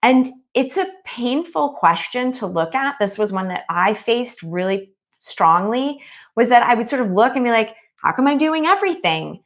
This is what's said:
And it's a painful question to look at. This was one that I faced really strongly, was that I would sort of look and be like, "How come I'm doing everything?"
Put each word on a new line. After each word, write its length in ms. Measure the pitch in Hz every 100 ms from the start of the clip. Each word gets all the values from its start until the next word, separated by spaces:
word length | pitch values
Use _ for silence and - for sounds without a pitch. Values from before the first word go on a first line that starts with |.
And 240 | 240 262 254 - _
it's 240 | 240 262 359
a 80 | 381 370
painful 720 | - - 240 269 349 320 285
question 580 | 285 170 170 - 247 254
to 140 | 254 196
look 280 | 175 165
at. 220 | - 277 277
This 200 | 202 202
was 120 | 208
one 160 | 190 185
that 160 | 180 -
I 240 | 175 190
faced 500 | 214 - 233 240 -
really 480 | 165 175 185 196 196 _ _ _
strongly, 800 | - - 170 170 196 240 277 285 - - - -
was 120 | 240
that 140 | 247
I 120 | 233
would 140 | 233 233
sort 140 | 277
of 80 | 233
look 240 | 185 240
and 100 | 262
be 60 | 240
like, 240 | 226 220 - _ _
"How 160 | -
come 140 | - 269
I'm 120 | 285
doing 280 | 311 320 311
everything?" 760 | 392 392 339 175 160 156 165